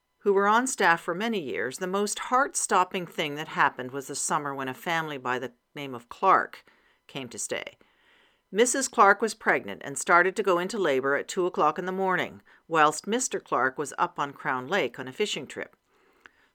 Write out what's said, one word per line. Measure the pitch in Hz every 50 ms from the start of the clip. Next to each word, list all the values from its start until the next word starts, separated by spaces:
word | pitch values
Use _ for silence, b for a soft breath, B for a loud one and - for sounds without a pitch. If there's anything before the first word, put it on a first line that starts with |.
| _ _ _ _ -
who | 208 190
were | 196 202
on | 208 220 233 254
staff | 254 - - 202 170 170 170
for | - 180 165
many | 180 220 240 226 190
years, | 147 120 87 87 110 127 135
the | - 185
most | 180 190 202 208 208 - -
heart-stopping | - - 254 254 277 - - - - - 220 185 180 180 - 185 170
thing | - - - 165 147 143
that | 151 156 -
happened | - 180 151 135 - - 123 127
was | 131 139 131
the | - 139
summer | - - - 175 151 147 143 139
when | 135 135
a | 131 127
family | - - 180 165 165 160 151 147
by | 127 127 123 127 123
the | 131 120 - _ _ _ _
name | 147 143 135 123
of | 117 - _
Clark | - - 196 190 165 110 - - - - b b b b b b b b b
came | - - 139 127 110
to | - 104
stay. | - - 113 - - - - b b b b b b b b b b b b b b b
Missus | 185 202 247 254 - 277 262 -
Clark | - 240 208 196 202 -
was | 226 208 -
pregnant | - - 226 165 135 - 101 95 - -
and | 135 139
started | - - - 180 170 175 190 185
to | 226 202
go | 196 175 170
into | 180 190 240
labor | 208 180 151 135 131 131 139 143
at | 120 - -
two | - 196 175
o'clock | 180 - 196 156 151 156 190
in | 180
the | 185 185
morning, | 190 190 185 180 165 123 - 87 98 b b b b b
whilst | - 165 160 151 151 151 - -
Mister | 202 220 254 254 - - 180
Clark | - - 151 123 127 131 -
was | - 147 139 -
up | - 180 170 - -
on | 147 143 135
Crown | - - 151 131 127 127
Lake | 135 190 190 143 113 - -
on | 127
a | 127 123
fishing | - 208 202 - 165 131
trip. | - - 101 - - _ _ b b b b b b b b b b b b b b